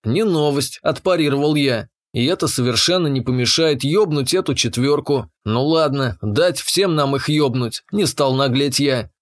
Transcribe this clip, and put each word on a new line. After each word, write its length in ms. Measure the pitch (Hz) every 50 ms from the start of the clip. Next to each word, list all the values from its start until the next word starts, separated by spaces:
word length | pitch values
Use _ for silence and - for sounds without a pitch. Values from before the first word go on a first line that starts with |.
| _
«Не 200 | 110 117 175 220
новость», 560 | 214 175 156 151 147 143 139 139 - - - _
отпарировал 720 | 151 151 - - 190 185 170 160 147 135 139 143 151 156
я. 340 | 151 143 135 123 110 101 - _ _ _ _ _
«И 120 | 113 120
это 240 | 139 185 190 - 143
совершенно 580 | - - 127 123 123 110 - - 180 185 175
не 140 | 151 139 135
помешает 640 | 120 127 127 127 123 117 - - 165 160 147 135 131
ёбнуть 500 | 139 156 202 214 175 151 147 135 131 165
эту 200 | 190 185 - 135
четвёрку. 760 | - - 120 92 117 127 139 147 147 143 - 147 131 98 - _ _ _
Ну 200 | 107 110 120 135
ладно, 540 | 151 160 160 160 147 135 139 135 123 95 - -
дать 380 | 107 104 120 170 180 165 -
всем 360 | - - - 180 196 190 165
нам 180 | 151 143 139 139
их 140 | 135 139 -
ёбнуть», 560 | 151 151 151 135 113 127 123 113 - - _ _ -
не 120 | 208 196
стал 280 | 135 - - 147 135 131
наглеть 460 | 135 135 139 120 135 143 143 135 -
я. 300 | 143 143 131 123 110 - _ _